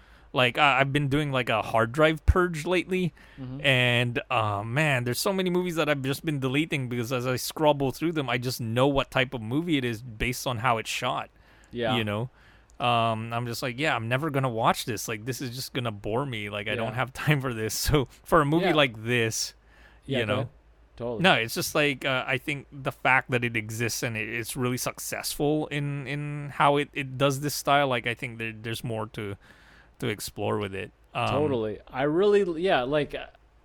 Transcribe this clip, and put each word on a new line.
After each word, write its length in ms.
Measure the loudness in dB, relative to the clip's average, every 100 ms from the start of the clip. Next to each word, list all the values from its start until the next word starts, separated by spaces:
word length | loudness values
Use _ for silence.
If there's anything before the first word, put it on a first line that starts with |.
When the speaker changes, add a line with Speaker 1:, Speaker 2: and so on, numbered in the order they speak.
| -20 -20 -4
Speaker 1:
like, 260 | 2 2 6
I, 220 | 4 6
I've 120 | 4
been 160 | 2 2
doing, 240 | 0 0
like, 160 | 0 0
a 120 | 0
hard 320 | 2 2 2
drive 320 | 4 4 4
purge 400 | 4 6 4 0
lately, 480 | -2 0 0 0 -2 -4 -16 -14
Speaker 2:
Mm-hmm. 200 | -10 -2 4
Speaker 1:
and, 540 | 4 6 4 2 -2 0
uh, 320 | 0 2 0
man, 420 | -2 0 2 2
there's 140 | 0 0
so 140 | 0
many 160 | 0 0
movies 240 | 0 0 0
that 120 | 0
I've 140 | 0
just 220 | 0 -2
been 140 | -2 -2
deleting 480 | 0 0 0 -2 -2
because 220 | -4 -2
as 140 | -2 0
I 100 | -2
scrabble 540 | -4 2 4 4 2
through 220 | 0 -2
them, 160 | -2 0
I 80 | -2
just 220 | -2 -4
know 260 | -2 2 4
what 240 | 2 0
type 220 | 0 -2
of 60 | -2
movie 360 | -4 -2 0 0
it 60 |
is 180 | 0 -4
based 440 | -8 -4 -4 -2 -4
on 120 | 0
how 180 | 2 2
it's 120 | 0
shot, 400 | -4 -2 -4 -6 _ -20 -20 -12
Speaker 2:
Yeah. 240 | -4 0 0
Speaker 1:
you 80 |
know? 240 | 0 -2 -4 -10 -20 -20 _ -4
Um, 540 | 0 2 2 0 -4
I'm 140 | -4 -4
just 160 | -4
like, 160 | -6 -2
"Yeah, 180 | -2 -2
I'm 120 | 0
never 200 | -2 0
gonna 180 | 0 0
watch 340 | 2 2 0
this. 240 | -2 -6 -6
Like, 160 | -6
this 160 | -6 -6
is 140 | -6 -8
just 160 | -8
gonna 180 | -4 -4
bore 340 | -6 -4 -2 -2
me. 220 | -6 -6
Like, 180 | -6 -4
I 60 | -2
don't 120 | -2
Speaker 2:
Yeah. 60 |
Speaker 1:
have 180 | -2 -4
time 280 | -2 2 2
for 120 | 2
this." 200 | -2 -2
<laughs> 120 | -2 2
So, 180 | 2 0 -6
for 180 | 2 4
a 40 | 4
movie 200 | 4 4
Speaker 2:
Yeah. 80 |
Speaker 1:
like 280 | 4 2 0
this, 500 | 0 2 2 0 -4 -8 -20 -20 -20 -16 -6
Speaker 2:
Yeah, 140 | -2
Speaker 1:
you 60 | 0
Speaker 2:
go 60 |
Speaker 1:
know? 80 | 0
Speaker 2:
ahead. 80 | -4 -10 _ _ -20 -10
Totally. 260 | -6 0
Speaker 1:
No, 100 | 4
it's 200 | 4 2
just 200 | -2 -2
like, 300 | 2 0 0
uh, 200 | -2 -2 0
I 100 | -4
think 300 | -4 -8 -10
the 220 | -10 -8
fact 380 | -2 4 4 4
that 120 | 0
it 140 | 0 -2
exists 460 | -4 -4 -2 -2
and 140 | -4 -4
it, 100 | -6
it's 260 | -6 -6
really 220 | -2 -2 -2
successful 920 | -4 -8 -8 -6 -6 -2 0 0 -2
in, 380 | -4 -4 -6 -6
in 440 | -6 -6 -8 -6
how 220 | 2 4 4
it, 140 | 2
it 240 | -4 -6 2
does 240 | 2 2
this 140 | -2
style, 340 | -2 2 4 4
like, 180 | 0 -2
I 60 |
think 240 | -4 -6 -8
there, 140 | -8
there's 320 | -8 -6 -6
more 220 | -4 -4 -4
to, 220 | -6 -6 -8 -14 -20 -20 -20 -20 -8
to 80 | -4
explore 500 | -4 -6 -4 -2 -2
with 160 | -2
it. 160 | -6 -10 -14 _
Um, 140 | -4 -2
Speaker 2:
Totally. 480 | 0 0 0 -2 -6 -8
I 140 | -2
really, 600 | 0 2 4 4 2 0
yeah, 200 | 2 2
like, 320 | 2 0 -2
uh, 120 | -6 -12 -20 _ _